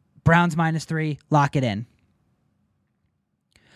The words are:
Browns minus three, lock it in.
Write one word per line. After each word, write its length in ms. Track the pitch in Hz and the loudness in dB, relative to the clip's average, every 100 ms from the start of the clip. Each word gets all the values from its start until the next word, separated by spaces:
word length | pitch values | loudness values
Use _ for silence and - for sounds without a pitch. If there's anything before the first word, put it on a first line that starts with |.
| _ _ | _ _
Browns 340 | - 165 175 156 | 2 4 2 0
minus 280 | 160 160 - | -2 -2 -6
three, 340 | 160 156 143 - | -6 -6 -8 -2
lock 260 | 151 139 143 | 0 2 0
it 80 | |
in. 220 | 127 101 117 _ _ _ _ _ _ _ _ _ _ _ _ _ _ _ _ _ _ | -2 -4 -10 _ _ _ _ _ _ _ _ _ _ _ _ _ _ _ _ _ _